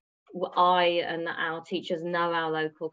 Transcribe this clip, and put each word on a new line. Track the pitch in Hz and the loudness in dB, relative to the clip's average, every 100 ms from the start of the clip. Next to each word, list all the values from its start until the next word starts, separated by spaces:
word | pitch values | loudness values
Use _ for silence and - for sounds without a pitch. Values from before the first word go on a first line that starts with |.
| _ _ - | _ _ -16
w-, | 180 180 - | -8 -2 4
I | 180 180 175 175 - | 6 6 4 2 0
and | 165 170 | -4 -4
our | - 165 165 | -4 -4 -6
teachers | - 180 - 170 | -6 -6 -4 -4
know | 175 175 170 | -2 0 0
our | 165 160 | 0 0
local | 156 156 151 160 | -2 -4 -6 -10